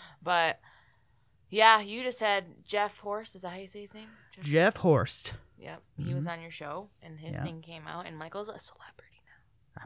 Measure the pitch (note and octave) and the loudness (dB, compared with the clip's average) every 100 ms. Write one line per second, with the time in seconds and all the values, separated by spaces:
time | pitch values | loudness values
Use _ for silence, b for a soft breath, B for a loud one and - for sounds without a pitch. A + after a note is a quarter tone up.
0 | B B E3+ F3 E3 - b b b b | B B 0 4 4 0 b b b b
1 | b b _ _ _ G3+ A3 A3 G3+ A3+ | b b _ _ _ 6 8 8 4 -6
2 | B3+ B3 A3 G3+ F3 - - G#3 G#3 - | -6 -2 0 0 -2 -16 -4 -2 -2 -4
3 | G#3 G#3 A3 F#3 F3+ F3+ G3 G#3 G3+ G#3+ | -8 -8 -8 -14 -12 -12 -14 -16 -18 -18
4 | A3 A3+ - - D3 D#3 F#3 - F#3 C#3 | -20 -20 -20 -10 2 6 6 6 4 6
5 | E2+ - - - - _ - D#2+ _ - | 4 -4 -12 -14 -18 _ -16 -16 _ -8
6 | C#3+ C3+ E3 E3+ E3 E3 D3 D#3+ G#3 _ | -4 -2 -4 -8 -12 -12 -10 -10 -12 _
7 | E3+ D#3 D#3+ - E3 E3 D#3+ E3 D#3 E3 | -18 -14 -10 -8 -8 -10 -14 -16 -12 -12
8 | F3 D#3+ D#3+ G3 G#3+ G#3 - - - - | -12 -12 -12 -10 -10 -12 -16 -18 -20 -20
9 | - _ _ - _ _ _ - | -20 _ _ -20 _ _ _ -18